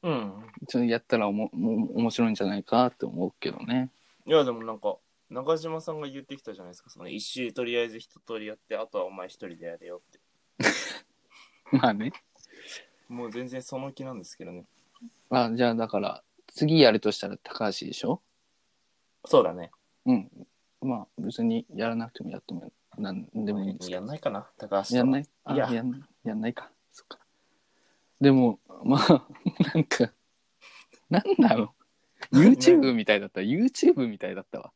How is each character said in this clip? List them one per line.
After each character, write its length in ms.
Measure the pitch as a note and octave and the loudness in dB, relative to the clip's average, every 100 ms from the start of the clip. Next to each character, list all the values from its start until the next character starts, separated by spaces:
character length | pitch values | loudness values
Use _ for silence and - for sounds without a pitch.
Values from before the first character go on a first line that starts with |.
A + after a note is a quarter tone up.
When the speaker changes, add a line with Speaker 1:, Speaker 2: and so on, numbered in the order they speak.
Speaker 1:
う 60 | F3 | -2
ん。 360 | C#3 G#2 G2 A2+ - - | -2 -4 -12 -18 -20 -6
Speaker 2:
ち 80 | B2 | -2
ょ 20 | |
っ 40 | |
と 20 | A#2+ | 0
や 140 | A#2 | 0
っ 20 | |
た 160 | _ A#2+ | _ 0
ら 100 | G#2 | 2
お 60 | |
も-、 160 | G2+ A2 | -2 -4
も-、 400 | - A2 A2 G#2+ - | -2 -2 0 -2 0
面 160 | A#2 | -2
白 180 | A2 A#2 | 2 0
い 20 | |
ん 40 | G#2+ | 2
じ 80 | |
ゃ 40 | G2+ | -2
な 80 | G2+ | -4
い 60 | |
か 220 | - A2+ B2 | 0 2 2
っ 100 | - | 0
て 100 | - | -8
思 220 | - F2+ | -6 -6
う 60 | _ | _
け 100 | - | -10
ど 60 | - | -8
ね。 340 | - B2 B2+ _ _ _ - | -4 -2 -2 _ _ _ 2
Speaker 1:
い 60 | |
や、 140 | D#3 C3 | 2 2
で 60 | |
も 120 | A#2 | -4
な 80 | A2+ | -8
ん 80 | G#2+ | -6
か、 160 | G#2 - _ _ _ | -6 -6 _ _ _
中 280 | D#3 C#3+ D#3+ | -10 -4 -4
島 240 | D#3+ D#3+ | -4 -10
さ 100 | D#3+ | -8
ん 80 | D#3 | -10
が 80 | D3 | -12
言 140 | C3+ | -14
っ 40 | C3 | -16
て 120 | C#3 | -16
き 60 | |
た 100 | - | -16
じ 80 | G2 | -16
ゃ 20 | |
な 60 | F2+ | -18
い 20 | |
で 40 | F2+ | -20
す 80 | |
か。 60 | _ | _
そ 100 | - | -20
の 100 | F2+ | -14
一 100 | G#2+ | -10
周 320 | - B2+ B2 | -10 -8 -8
と 140 | G#2+ A#2+ | -6 -4
り 120 | A#2+ | -2
あ 60 | |
え 60 | A#2 | -4
ず 100 | A2 | -8
一 220 | - _ | -20 _
通 180 | _ A2 | _ -12
り 60 | G#2+ | -12
や 80 | |
っ 40 | G#2+ | -16
て、 200 | _ G#2+ | _ -8
あ 100 | A2+ | -6
と 120 | G#2 | -6
は 60 | F#2 | -6
お 40 | |
前 180 | F#2+ F#2 | -8 -16
一 180 | - G2 | -14 -16
人 120 | E2 | -14
で 80 | E2+ | -14
や 100 | E2+ | -14
れ 120 | F2 | -16
よ 140 | F2+ _ | -18 _
っ 40 | |
て。 80 | _ _ _ _ _ | _ _ _ _ _
Speaker 2:
<laughs> 1160 | - - - - _ _ _ - - _ - C3+ | -2 -2 -8 -14 _ _ _ -20 -20 _ 0 2
ま 120 | B2+ | 2
あ 40 | |
ね。 200 | G2+ A#2 - _ _ - - - - - _ _ | 0 -6 -8 _ _ -20 -20 -18 -18 -20 _ _
Speaker 1:
も 180 | A#2+ A#2+ | -12 -10
う 60 | |
全 160 | A2+ B2+ | -10 -10
然 140 | C3 | -10
そ 160 | - C3 | -10 -10
の 140 | C3+ | -10
気 120 | C#3 | -12
な 120 | C3+ A#2+ | -12 -12
ん 20 | |
で 60 | |
す 120 | F2 - | -14 -16
け 100 | F#2 | -16
ど 60 | |
ね。 140 | F3+ - _ _ _ A#3+ _ _ | -16 -18 _ _ _ -20 _ _
Speaker 2:
あ、 220 | B2+ A#2 | 0 0
じ 100 | A#2 | 2
ゃ 60 | A#2+ | 2
あ 60 | A2+ | 2
だ 120 | A2+ | -2
か 120 | G#2 | -2
ら、 240 | G2+ - _ _ - | -4 -6 _ _ -20
次 320 | - D3+ D#3+ | -2 2 8
や 120 | B2+ | 8
る 80 | G#2+ | 6
と 120 | G#2 | 0
し 80 | - | -4
た 80 | G2 | -8
ら 100 | G2+ | -10
高 340 | - - G#2+ | -14 -4 -4
橋 140 | - - | -4 -10
で 80 | |
し 100 | - - | -6 -4
ょ？ 140 | F3+ _ _ _ _ _ _ _ _ _ _ - | -4 _ _ _ _ _ _ _ _ _ _ 4
Speaker 1:
そ 160 | - | 4
う 20 | |
だ 100 | E2 | 4
ね。 160 | F2 E2 _ _ _ - | -2 -14 _ _ _ 0
Speaker 2:
う 80 | |
ん。 340 | B2 - - - _ _ _ | 0 0 -18 -20 _ _ _
ま 140 | C3+ A#2 | -8 -6
あ、 120 | G#2+ - | -8 -10
別 240 | G#2 - | -10 -2
に 240 | A2+ A2+ - | 0 -2 -6
や 160 | - A2+ | -6 -4
ら 60 | A#2 | -4
な 120 | A2+ | -8
く 40 | |
て 100 | - | -10
も 80 | - | -12
や 80 | G2+ | -12
っ 20 | |
て 140 | - E2+ | -12 -14
も、 160 | - _ _ - | -14 _ _ -10
な 140 | - | -8
ん 180 | F#2+ - | -8 -8
で 200 | - G#2 | -8 -4
も 100 | G#2 | -4
い 40 | G2 | -6
い 40 | |
ん 40 | F2+ | -8
で 60 | |
す 60 | F2+ | -10
け 60 | F2+ | -10
ど。 60 | |
Speaker 1:
や 0 | |
ん 60 | G#2 | -8
な 80 | D3+ | -6
い 40 | |
か 120 | - | -6
な、 180 | G2 - _ | -8 -12 _
高 240 | G#2+ G2 | -4 -4
橋 60 | G2 | 0
と 60 | B2 | 0
は。 20 | |
Speaker 2:
や 60 | |
ん 80 | B2 | 2
な 80 | C3+ | 0
い？ 100 | D3+ _ | -4 _
あ、 100 | - | -6
Speaker 1:
い 40 | C#3 | -2
や。 140 | A2 | -2
Speaker 2:
や 120 | A#2 | -2
ん-、 80 | B2 C3 - _ | -4 -8 -14 _
や 100 | A#2 | -8
ん 80 | G#2+ | -4
な 60 | A2 | -6
い 60 | |
か。 180 | A#2+ - _ _ | -6 -14 _ _
そ 120 | - | -20
っ 40 | _ | _
か。 120 | - _ _ _ _ _ _ _ _ _ _ | -20 _ _ _ _ _ _ _ _ _ _
で 120 | C#3 | 6
も、 280 | C3+ A#2+ G#2 _ - | 8 4 0 _ -8
ま 140 | - C3+ | 2 2
あ、 300 | - D3 - - - | 6 6 4 -6 -6
<laughs> 240 | - F3 E3 | -2 0 2
な 60 | |
ん 20 | |
か、 280 | D3 - A#2 _ _ _ _ _ - - _ _ _ | 0 0 0 _ _ _ _ _ -20 -20 _ _ _
な 100 | F3 | 0
ん 40 | G4 F#4+ | 2 4
な 180 | A#3 B2 | 6 4
の？ 180 | A2 _ _ _ _ _ - | 0 _ _ _ _ _ 2
Speaker 1:
何？ 220 | C3+ F#3+ C4+ | 8 10 10
Speaker 2:
YouTube 400 | E4 F4 C4+ A#3+ | 8 8 6 2
み 100 | G#3 | 4
た 80 | |
い 60 | G#2 | 2
だ 80 | G3 | 2
っ 20 | |
た。 120 | - | -4
YouTube 640 | G#2+ D#3 B3+ - D#4 F4 A#2+ | -2 2 0 4 4 4 0
み 100 | G#2 | -4
た 100 | F#2 | -8
い 60 | F#2+ | -8
だ 60 | |
っ 40 | - | -10
た 100 | - | -14
わ。 140 | - | -14